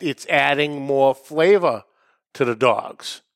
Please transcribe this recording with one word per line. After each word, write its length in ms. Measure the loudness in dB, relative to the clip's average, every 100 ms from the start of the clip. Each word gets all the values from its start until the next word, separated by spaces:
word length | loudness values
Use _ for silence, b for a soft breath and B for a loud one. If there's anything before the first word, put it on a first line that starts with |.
it's 260 | -8 -8 -2
adding 540 | 0 2 0 -2 -4
more 340 | -4 0 2
flavor 720 | 0 -4 0 4 4 2 -4 -8 _ _ _ _
to 100 | -4
the 100 | -2 0
dogs. 640 | 2 0 -4 -12 -16 -16 _